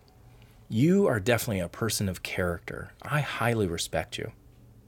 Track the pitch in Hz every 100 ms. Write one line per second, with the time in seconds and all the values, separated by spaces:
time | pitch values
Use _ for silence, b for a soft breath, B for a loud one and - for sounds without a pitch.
0 | - - - b b b - 110 156 196
1 | 196 117 95 117 - 98 87 - 113 -
2 | 101 85 - - 90 82 - - - -
3 | - 147 135 - 117 117 92 82 - 82
4 | - - - - - - - -